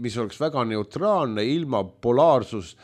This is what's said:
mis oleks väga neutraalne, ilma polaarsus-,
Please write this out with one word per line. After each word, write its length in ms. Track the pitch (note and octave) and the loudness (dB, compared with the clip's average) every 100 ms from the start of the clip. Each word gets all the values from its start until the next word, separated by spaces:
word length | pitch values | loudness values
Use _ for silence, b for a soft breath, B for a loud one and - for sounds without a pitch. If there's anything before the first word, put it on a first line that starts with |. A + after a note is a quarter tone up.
mis 140 | A#2+ A2 | -6 -6
oleks 220 | G#2+ - | -6 -4
väga 220 | D#3 D3 A2+ | -4 -2 -2
neutraalne, 800 | G#2+ G2+ - G3+ G3+ C#3 G#2+ A2 | -2 -4 -4 0 0 0 -2 -2
ilma 380 | D#3 D#3 A#2 | -2 -2 -4
polaarsus-, 920 | F#2+ - A#2 B2 E3 C3+ - A2 E2+ - | -4 -4 0 4 6 4 2 -8 -10 -16